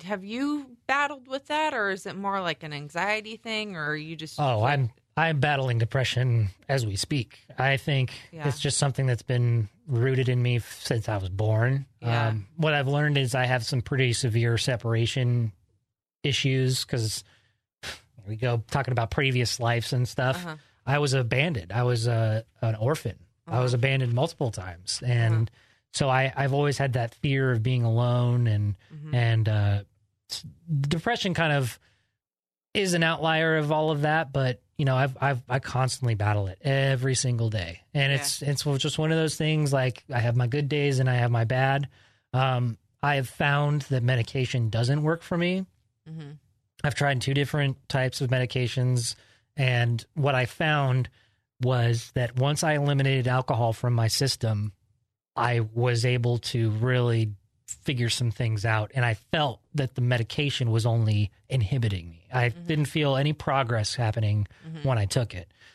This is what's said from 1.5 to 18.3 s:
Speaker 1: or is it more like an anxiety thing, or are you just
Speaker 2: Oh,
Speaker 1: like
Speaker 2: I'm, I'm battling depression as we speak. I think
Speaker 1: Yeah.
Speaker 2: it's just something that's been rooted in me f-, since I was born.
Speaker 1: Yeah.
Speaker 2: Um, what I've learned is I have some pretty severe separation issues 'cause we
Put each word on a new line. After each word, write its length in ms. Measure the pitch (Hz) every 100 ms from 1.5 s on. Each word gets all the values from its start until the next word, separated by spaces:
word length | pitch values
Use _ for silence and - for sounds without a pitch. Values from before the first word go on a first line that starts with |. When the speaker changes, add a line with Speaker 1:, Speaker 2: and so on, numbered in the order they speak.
| 302 311
Speaker 1:
or 160 | 262 202
is 160 | 190 202
it 100 | 170
more 240 | 196 196
like 220 | 175 151
an 100 | 156
anxiety 640 | 147 143 170 196 214 214 220
thing, 400 | 226 214 208 175
or 80 | 147
are 60 | 151
you 200 | 156 160
just 240 | 156 -
Speaker 2:
Oh, 200 | 143 113
Speaker 1:
like 180 | 120 143
Speaker 2:
I'm, 120 | 120 - _ -
I'm 240 | 165 151
battling 380 | 147 143 131 117
depression 680 | 113 135 123 127 127 117 101 - -
as 160 | 135 110
we 100 | 98
speak. 440 | - 147 107 - - -
I 180 | 131 139
think 360 | - 135 123 - -
Speaker 1:
Yeah. 160 | 165 147
Speaker 2:
it's 100 | -
just 200 | 143 -
something 280 | 143 131 131
that's 160 | 117
been 460 | - 123 120 117 104 _ -
rooted 420 | 120 127 131 127
in 140 | 123
me 140 | 120 120
f-, 240 | - -
since 260 | - 120 110
I 100 | 104
was 100 | 95
born. 580 | 95 110 110 123 139 135 -
Speaker 1:
Yeah. 280 | 117 117 113
Speaker 2:
Um, 180 | 110 98 -
what 160 | 156
I've 140 | 147 135
learned 300 | 143 147 143
is 160 | 127
I 100 | 131 123
have 180 | 127
some 180 | 117 131
pretty 300 | - 135 127
severe 460 | 113 123 117 120 113
separation 920 | - 120 117 113 113 135 123 120 113 - _ _ _ _ _ _
issues 600 | 143 - 135 131 127 131
'cause 400 | - 123 110 - - _ _ _ _ _ - - _ -
we 100 | 98